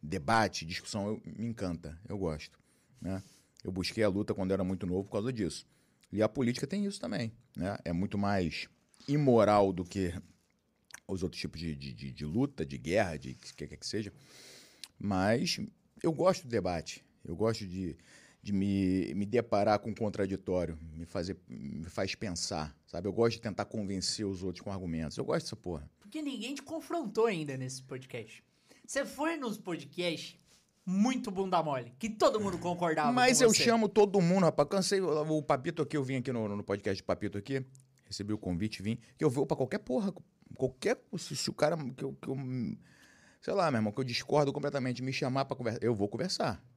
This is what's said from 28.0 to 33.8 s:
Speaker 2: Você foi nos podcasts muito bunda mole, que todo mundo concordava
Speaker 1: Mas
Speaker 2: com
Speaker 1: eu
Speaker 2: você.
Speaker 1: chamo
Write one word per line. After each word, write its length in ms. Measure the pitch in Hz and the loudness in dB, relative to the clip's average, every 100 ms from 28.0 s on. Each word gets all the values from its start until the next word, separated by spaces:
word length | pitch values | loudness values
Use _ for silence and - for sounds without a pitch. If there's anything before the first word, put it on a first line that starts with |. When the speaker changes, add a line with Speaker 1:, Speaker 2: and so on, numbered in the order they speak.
| 127 123 104 - _ _ _ - - | -10 -12 -12 -16 _ _ _ -20 -6
Speaker 2:
Você 140 | 269 277 | -4 -4
foi 320 | - 311 330 | -2 -2 -2
nos 200 | 254 196 | -4 -6
podcasts 800 | - 165 - - 175 151 - - _ _ _ _ - | -6 -6 -8 -4 -2 -2 -8 -16 _ _ _ _ -4
muito 460 | 185 226 262 - | 2 4 2 -4
bunda 320 | 190 190 180 | -4 2 2
mole, 300 | 156 135 120 - | 2 -2 -4 -8
que 120 | 220 | -8
todo 320 | 214 320 220 | 4 4 4
mundo 180 | 202 175 | -2 -2
concordava 500 | 175 175 175 156 151 | -2 0 2 4 4
Speaker 1:
Mas 280 | 247 254 254 | 6 6 8
Speaker 2:
com 80 | 247 | 8
Speaker 1:
eu 80 | |
Speaker 2:
você. 100 | 208 | 6
Speaker 1:
chamo 240 | - 226 | 6 6